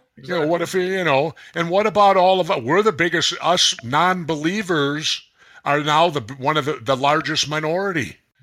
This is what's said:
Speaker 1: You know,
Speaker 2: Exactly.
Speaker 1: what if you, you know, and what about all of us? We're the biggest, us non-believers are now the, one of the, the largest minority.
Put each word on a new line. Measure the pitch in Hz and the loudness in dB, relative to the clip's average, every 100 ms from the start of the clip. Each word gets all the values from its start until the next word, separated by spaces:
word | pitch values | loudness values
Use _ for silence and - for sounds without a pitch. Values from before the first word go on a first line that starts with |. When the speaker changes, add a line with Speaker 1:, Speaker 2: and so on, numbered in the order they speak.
| _ - | _ -18
Speaker 1:
You | 135 | -6
know, | 175 | -2
Speaker 2:
Exactly. | 151 | 0
Speaker 1:
what | 170 | 0
if | 165 | -2
you, | 185 | -2
you | 180 190 | -2 -2
know, | 165 135 156 - - 170 | 0 0 0 -6 -10 -6
and | 170 | -2
what | 190 214 | 0 2
about | 202 196 190 | 4 4 6
all | 185 185 | 4 4
of | 170 | 0
us? | 165 | -2
We're | 117 185 | 0 2
the | 214 | 2
biggest, | 147 170 165 - 170 | 0 0 0 -2 -2
us | 156 180 - - | 0 2 0 -2
non-believers | 120 147 180 185 156 151 160 208 185 156 143 151 151 - - _ - - | -2 0 2 0 -4 -4 -2 -4 -2 0 0 -2 -4 -6 -10 _ -20 -8
are | 143 147 | -2 0
now | 151 151 175 | 2 4 2
the, | 147 107 135 | 0 -6 -6
one | 135 156 | -2 0
of | 139 | -2
the, | 139 | -4
the | 113 127 | -2 0
largest | 139 156 151 151 143 | 2 2 0 -4 -4
minority. | 156 156 175 196 160 104 - _ _ | -4 -4 -4 -4 -4 -6 -10 _ _